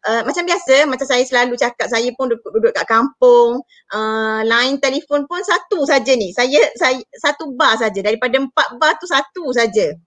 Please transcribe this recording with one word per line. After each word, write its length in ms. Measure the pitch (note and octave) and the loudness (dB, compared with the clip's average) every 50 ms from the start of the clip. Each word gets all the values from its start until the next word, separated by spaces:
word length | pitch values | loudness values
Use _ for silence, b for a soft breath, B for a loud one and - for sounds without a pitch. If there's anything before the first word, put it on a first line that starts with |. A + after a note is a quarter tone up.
| _ | _
ah, 240 | G#3+ A3 A#3 A3+ | -2 -2 -2 -2
macam 160 | A#3 D#4 F4+ E4+ | -4 -4 -4 -2
biasa, 400 | F4 F4 F4+ - - C4 C4+ D4+ | -2 -2 -2 2 2 4 4 4
macam 240 | D4+ C4 B3+ C4+ | 2 0 -4 -4
saya 160 | - C4 B3 B3+ | -2 0 0 0
selalu 320 | B3+ C4 A#3+ B3 B3+ A#3+ | 0 2 0 0 0 0
cakap, 320 | A#3+ B3+ A#3+ B3 _ A#3 | -2 -2 -2 -2 _ -6
saya 240 | A3+ A#3 A3+ A#3+ B3 B3 _ | -2 -2 -2 -2 -2 -4 _
pun 80 | C4 | -2
duduk, 240 | B3+ A#3 A3+ _ - - A3 | -4 -4 -4 _ -4 -4 0
duduk 160 | G#3 A#3 - | 2 2 0
kat 80 | - - - | 0 -2 0
kampung. 720 | A3+ A3+ B3 C#4 - _ B3+ B3 A#3+ A#3+ A#3+ A#3 A#3+ B3+ - b b b b _ - | 2 2 2 0 0 _ 6 6 8 8 6 4 2 -2 -8 b b b b _ -6
Ah, 480 | G#3+ A3 A3 A3 A3 A3 A3 A3 A3 A3 | -4 -4 -2 -2 -2 -2 -2 -2 -2 0
line 400 | A3+ A3+ A#3 B3 C4 C#4 C4+ C#4 | 0 2 2 2 0 -2 0 -2
telefon 480 | C4+ C4 C#4+ - _ C#4+ D4 C#4+ C#4 | -2 -2 -2 -4 _ -2 -2 -2 -2
pun 80 | F4 F4+ F4+ | -6 -6 -2
satu 400 | F#4 F4 F4 - _ G#4+ F4 C#4+ | -2 -2 -2 -2 _ -2 -2 0
saja 240 | C#4 D4 C4+ A3 A#3 C4+ A#3+ | 2 0 0 2 2 0 0
ni. 160 | G#3 F3+ F3+ | 0 -4 -2
Saya, 240 | - B3 C4 C4+ D4 A#4 - - | -2 -2 2 4 2 2 2 0
saya, 240 | - E4+ C4 C4 C4 - _ - | -2 0 0 0 -2 -6 _ -18
satu 400 | - - D4 D4 - D#4+ D4 C4 | -6 -4 -4 -4 -4 -8 -12 -4
bar 240 | B3 D#4 B3+ A3 A3 | 0 2 2 2 2
saja. 240 | A#3+ A3 G3 G3 F#3 | -2 -4 -4 -2 -2
Daripada 400 | G#3 A3 A3+ B3+ B3+ A#3 C4+ C#4 | -2 -2 -2 -2 -2 -2 -2 -2
empat 240 | C4 _ - D4+ - A#3+ A#3+ D#4 | -2 _ -2 -2 -2 -2 -2 0
bar 160 | D4+ - - | 0 0 -2
tu, 80 | - | -4
satu 480 | F4 F4 C4+ C#4+ - _ F#4 E4+ C#4+ B3 | -4 -2 -2 -2 -4 _ -10 -8 -4 -2
saja. 400 | A#3+ A#3 A3 G3+ A3 F#3+ D3+ D3+ E3+ _ | 0 0 0 0 0 0 0 -4 -8 _